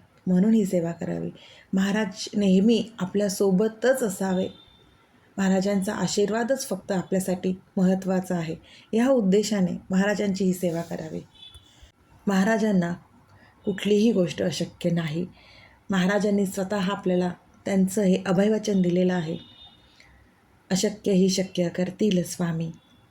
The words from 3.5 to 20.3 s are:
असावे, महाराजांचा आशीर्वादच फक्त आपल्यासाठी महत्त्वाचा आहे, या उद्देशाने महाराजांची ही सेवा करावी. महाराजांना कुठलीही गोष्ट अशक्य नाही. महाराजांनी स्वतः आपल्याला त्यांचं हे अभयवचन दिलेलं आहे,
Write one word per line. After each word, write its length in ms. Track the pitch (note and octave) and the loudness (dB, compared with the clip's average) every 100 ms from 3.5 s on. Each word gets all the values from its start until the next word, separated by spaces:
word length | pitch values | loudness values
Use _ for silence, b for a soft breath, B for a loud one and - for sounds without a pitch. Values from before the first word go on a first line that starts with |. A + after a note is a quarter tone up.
| F#3 A3 A3 A#3+ C4 | 4 2 0 0 2
असावे, 460 | A#3 F#3 F#3+ F#3 F#3+ - - - _ _ _ _ _ - | 0 -2 -2 -2 -4 -8 -20 -20 _ _ _ _ _ -2
महाराजांचा 560 | F#3+ F#3+ G3 G3+ F#3+ - | 0 2 2 0 -2 -2
आशीर्वादच 720 | F3+ - G3+ A3 A#3 C4+ - | -2 0 0 0 0 -2 -4
फक्त 240 | F#3+ - | -8 -4
आपल्यासाठी 680 | F#3+ F3 F#3+ F#3 F#3 F#3 F#3 - - | -4 -2 -2 -2 -2 -4 -6 -6 0
महत्त्वाचा 600 | F#3 F#3+ F#3 F#3+ F#3 F3 | 2 2 0 -2 -2 -4
आहे, 200 | D#3+ E3 - B B | -4 -8 -14 B B
या 160 | A3 B3+ | 0 2
उद्देशाने 680 | C4 F#3+ G3+ G#3 G#3 F3+ F3+ - | 2 4 2 2 0 0 -2 -2
महाराजांची 540 | F#3 G3+ G3+ G#3 F#3 F#3+ | 0 2 0 -2 0 0
ही 80 | |
सेवा 300 | F3+ F3+ E3 | 0 -2 -4
करावी. 380 | E3+ F3 D#3+ E3+ D#3 - - - _ b b _ _ _ - | -6 -8 -10 -12 -14 -20 -20 -20 _ b b _ _ _ -2
महाराजांना 640 | F#3+ G3 A3+ G#3+ F#3+ E3+ F3 - _ _ b b b - | 2 2 2 2 2 0 -4 -14 _ _ b b b -8
कुठलीही 480 | F#3 G3 G#3 A3+ | -4 0 2 4
गोष्ट 300 | G3 E3+ - | 2 0 -2
अशक्य 480 | F#3+ D3 F3 - F3 | -4 -4 -6 -4 -2
नाही. 360 | E3+ D#3+ D#3+ F3+ B B B B B - | -2 -2 -6 -8 B B B B B -4
महाराजांनी 560 | F#3+ F#3 G#3 G#3 G3+ F#3+ | 0 2 2 0 0 0
स्वतः 340 | G3 F#3+ G#3 | -4 -4 -2
आपल्याला 520 | F#3 G3 F#3 F3+ F3+ F3 _ _ - | -2 -4 -2 0 -2 -6 _ _ -2
त्यांचं 380 | G3 F#3+ G#3+ | 0 2 2
हे 200 | G3 F#3 G3 | 2 2 2
अभयवचन 560 | F#3 G#3 G#3+ G#3+ G3 | 2 2 0 0 0
दिलेलं 320 | F3 F3 F#3 F3+ | 2 2 2 0
आहे, 220 | D#3+ E3+ - - - - _ b b b b | -4 -8 -12 -20 -20 -20 _ b b b b